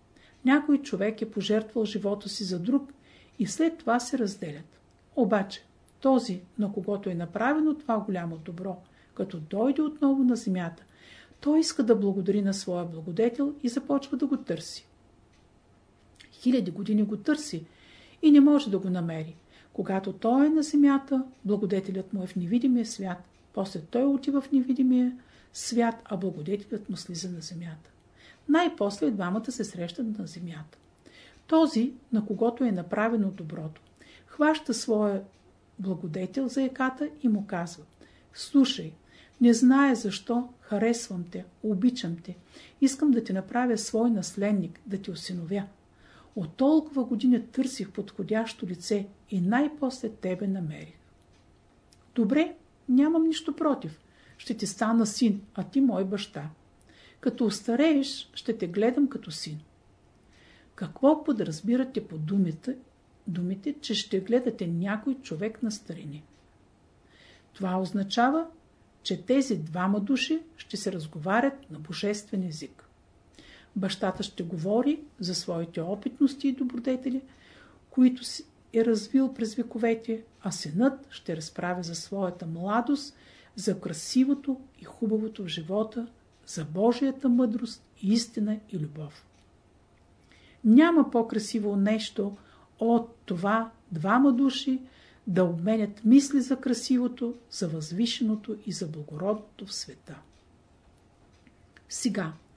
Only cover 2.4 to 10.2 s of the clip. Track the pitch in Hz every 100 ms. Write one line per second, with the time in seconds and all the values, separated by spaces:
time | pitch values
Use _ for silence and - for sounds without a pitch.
2.4 | 190 180 180 277 - - _ - _ -
3.4 | 202 - 320 330 - 247 - 269 208 -
4.4 | 165 147 - _ _ _ _ - 208 208
5.4 | 196 - _ _ _ _ 269 262 - 180
6.4 | - - 202 202 180 202 202 170 170 208
7.4 | 240 311 311 302 - 220 208 185 170 160
8.4 | 170 170 190 180 - _ _ - 190 170
9.4 | 156 196 254 277 302 302 277 269